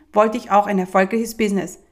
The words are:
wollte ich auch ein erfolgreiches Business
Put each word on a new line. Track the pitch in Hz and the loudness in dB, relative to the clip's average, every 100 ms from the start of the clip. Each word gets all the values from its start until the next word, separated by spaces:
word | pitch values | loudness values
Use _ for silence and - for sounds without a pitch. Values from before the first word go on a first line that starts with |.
| _ | _
wollte | 208 220 240 | 0 0 0
ich | - | 0
auch | 196 202 | 2 2
ein | 196 | 0
erfolgreiches | 185 190 190 226 226 - | 0 0 0 -2 -4 -2
Business | 214 196 165 - _ | -2 -2 -4 -10 _